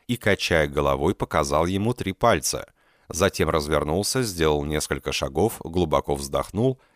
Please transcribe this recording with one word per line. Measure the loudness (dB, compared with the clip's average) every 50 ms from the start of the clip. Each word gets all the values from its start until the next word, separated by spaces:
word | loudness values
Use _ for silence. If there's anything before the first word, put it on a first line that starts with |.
| _
и, | -6 -4
качая | -2 0 0 0 0 0 2 2 2 2
головой, | 2 0 0 0 0 2 2 0 0 0
показал | -2 -4 -2 0 0 0 2 2 0 2
ему | 0 0 -2 -2 -2 -2
три | -4 -4 -6
пальца. | -2 0 2 2 4 2 0 -2 -4 -4 -8 -12 _ _ _ _ _ _ _ -8
Затем | -2 0 0 2 2 2 0 2
развернулся, | 2 0 0 2 0 0 2 2 0 0 0 0 -2 -2
сделал | -2 -2 0 0 2 2 2 2 0
несколько | -2 -2 -2 -2 -4 -4 -4 -4 -4
шагов, | -4 -4 -4 -2 0 0 0 0 -2 -6
глубоко | -10 -4 -2 0 0 2 2 0 0 0 -4
вздохнул – | -4 -4 -4 -4 -4 -4 -2 -2 0 0 0 -2 -4 _ _ _